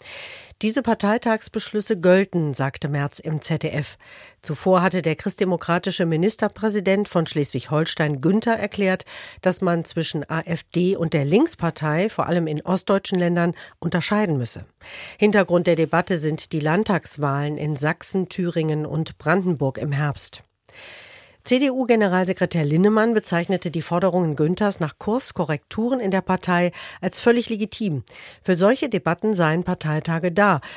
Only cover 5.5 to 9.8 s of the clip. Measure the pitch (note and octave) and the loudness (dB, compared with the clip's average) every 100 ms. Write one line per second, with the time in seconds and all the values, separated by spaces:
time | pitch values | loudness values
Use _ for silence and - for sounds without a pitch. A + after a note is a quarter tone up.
5.5 | E3+ - F3 F#3+ F3+ E3+ D#3+ G3 - G#3 | -2 0 -2 0 -2 0 2 2 2 -2
6.5 | - A3 G#3 F#3 G3 G3+ F3 D#3+ D3+ C#3 | -2 -2 0 2 0 2 0 0 -2 -2
7.5 | A#2+ - D3+ E3 - D3+ C#3 D#3+ G#3 A#3 | -4 -2 -2 0 0 -2 0 2 2 2
8.5 | A3+ F#3+ - F#3+ F#3 - - - - F#3 | -2 -2 -2 0 0 -6 -18 -18 -2 0
9.5 | - F3+ E3+ | 2 2 0